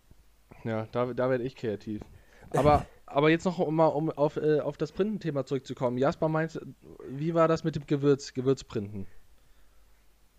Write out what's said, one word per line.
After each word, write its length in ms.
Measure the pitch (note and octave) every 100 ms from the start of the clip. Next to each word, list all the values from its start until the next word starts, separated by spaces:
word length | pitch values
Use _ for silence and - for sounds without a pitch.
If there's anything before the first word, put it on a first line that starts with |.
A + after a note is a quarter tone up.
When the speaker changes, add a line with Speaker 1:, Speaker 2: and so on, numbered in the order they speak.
| _ - - _ - -
Speaker 1:
ja, 220 | A2+ A2 A2
da, 220 | A#2+ B2
da 160 | B2 B2+
werde 140 | B2+
ich 120 | C3 -
kreativ. 460 | A#2 G2+ A2 G#2 - - - - -
Aber, 340 | B2 D3 C#3+ - -
Speaker 2:
<laughs> 100 | -
Speaker 1:
aber 240 | C#3 D#3
jetzt 140 | E3 F#3+
noch, 120 | E3+
um 180 | D#3 D#3+
mal, 100 | D#3
um 240 | C#3 D#3+
auf, 260 | - D3 -
äh, 240 | D3+ D3
auf 160 | C#3 -
das 160 | D#3
Printenthema 540 | - G#3 G#3 E3 C#3+ -
zurückzukommen. 500 | C3+ - B2+ B2+ B2
Jasper 300 | C#3 - D#3+
meint, 320 | D#3 D#3+ - C#3 - D2 - -
wie 240 | C#3 D#3+
war 140 | E3 D#3+
das 160 | D#3+
mit 120 | D#3+ D3+
dem 100 | -
Gewürz, 480 | C#3+ C#3+ C#3 -
Gewürzprinten? 720 | B2+ C3 C3 - A2 G2+ G#2 F#2+ - - - - - - - - _ _ _ _